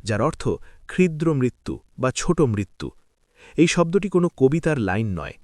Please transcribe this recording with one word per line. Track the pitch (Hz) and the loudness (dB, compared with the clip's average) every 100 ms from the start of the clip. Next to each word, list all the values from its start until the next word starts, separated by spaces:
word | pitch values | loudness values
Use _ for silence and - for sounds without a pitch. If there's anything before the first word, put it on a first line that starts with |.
যার | 104 107 | -4 -2
অর্থ | 127 - - 87 - - - | -2 -2 -4 -4 -8 -20 -14
ক্ষুদ্র | - 180 156 165 | 2 2 2 -2
মৃত্যু | 147 127 - - 73 _ - | 0 0 -4 -12 -12 _ -4
বা | 127 - | -4 -2
ছোট | - 175 | -2 2
মৃত্যু। | 143 104 98 _ 67 - _ _ _ _ - - | 2 2 -4 _ -14 -14 _ _ _ _ -14 2
এই | 165 | 2
শব্দটি | - 170 190 196 | 4 2 0 0
কোনো | 180 175 - | 0 0 2
কবিতার | 131 160 165 151 | 2 2 -2 -2
লাইন | 101 92 113 90 | -2 -2 -2 -6
নয় | - - | -8 -14